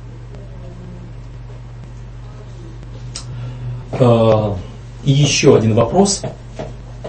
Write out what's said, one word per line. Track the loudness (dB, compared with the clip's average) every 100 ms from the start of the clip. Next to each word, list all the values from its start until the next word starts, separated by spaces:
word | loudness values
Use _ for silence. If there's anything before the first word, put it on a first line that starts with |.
| -14 -14 -14 -14 -14 -14 -14 -14 -12 -12 -12 -12 -14 -14 -14 -14 -14 -14 -14 -14 -14 -14 -14 -14 -14 -14 -14 -14 -14 -12 -12 -10 -10 -10 -10 -8 -8 -8 -8
Э, | 2 6 8 6 6 4 -2 -6 -12 -14 -2 2
и |
еще | 6 6 6 8 8
один | 8
вопрос, | 4 4 6 4 2 -4 -8 -12 -12 -10 -12 -14 -12